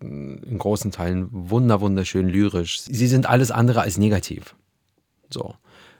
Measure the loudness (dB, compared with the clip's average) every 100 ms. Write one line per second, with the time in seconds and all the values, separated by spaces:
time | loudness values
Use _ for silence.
0 | -14 -12 -12 -14 -10 -6 -2 -2 -2 -4
1 | -4 -2 -4 -8 -2 2 4 4 2 0
2 | 0 0 0 2 0 0 -4 -6 -8 -2
3 | 2 2 4 4 4 4 4 4 0 2
4 | 2 2 -2 -10 -14 -20 _ _ _ _
5 | _ _ _ -12 -12 -14 _ -20 -20 _